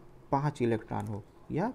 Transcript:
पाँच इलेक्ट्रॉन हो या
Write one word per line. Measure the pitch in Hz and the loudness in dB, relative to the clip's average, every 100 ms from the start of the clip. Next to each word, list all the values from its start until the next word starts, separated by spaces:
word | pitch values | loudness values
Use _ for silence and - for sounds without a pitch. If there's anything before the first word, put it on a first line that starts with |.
| - - - | -18 -20 0
पाँच | 135 147 143 | 2 2 2
इलेक्ट्रॉन | 117 110 - 110 104 | 2 2 0 -6 -4
हो | 107 - - - | -8 -10 -20 -6
या | 139 208 | -2 -2